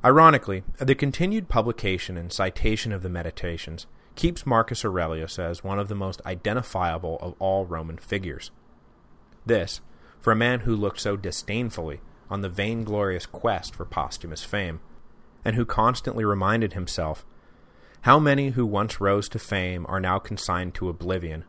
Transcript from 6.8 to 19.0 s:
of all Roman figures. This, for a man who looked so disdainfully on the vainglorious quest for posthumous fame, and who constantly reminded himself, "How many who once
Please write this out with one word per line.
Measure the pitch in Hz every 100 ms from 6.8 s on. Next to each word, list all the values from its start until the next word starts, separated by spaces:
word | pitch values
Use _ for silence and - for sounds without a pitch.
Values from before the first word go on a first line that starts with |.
| 87 82 85 82
of | 90 -
all | 95 95 90
Roman | 82 80 80
figures. | - 101 92 67 - - - - - _ _ - - - -
This, | 110 85 - - - - -
for | -
a | 110
man | 120 123
who | 110 110
looked | 101 -
so | 107 101
disdainfully | 98 - - 107 120 - 80 71 - - -
on | 98
the | 98
vainglorious | 85 101 117 107 104 98 90 -
quest | - 117 92 - -
for | -
posthumous | - 69 - 82 78
fame, | - 101 90 80 - - - - - - 147
and | 117
who | 117
constantly | - 113 120 - 113 104
reminded | 101 95 113 107
himself, | - 90 - 80 78 - - - - - - - -
"How | - 143
many | 151 139 139
who | 123 113
once | 101 113 -